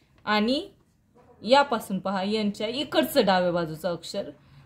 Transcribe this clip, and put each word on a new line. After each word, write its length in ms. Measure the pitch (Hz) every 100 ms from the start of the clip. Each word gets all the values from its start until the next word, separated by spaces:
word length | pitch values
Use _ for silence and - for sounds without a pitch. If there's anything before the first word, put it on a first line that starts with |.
| _ _
आणि 460 | - 214 214 277 403 _ _ _ _ _ _ _
यापासून 560 | 208 262 277 220 - 185
पहा, 240 | 190 196
यनच्या 460 | 190 214 208 202 214
इकडचं 560 | 247 285 349 277 285
डाव्या 280 | 202 185 180
बाजूचं 400 | 170 165 156 185
अक्षर 380 | 170 - 202 - - _ -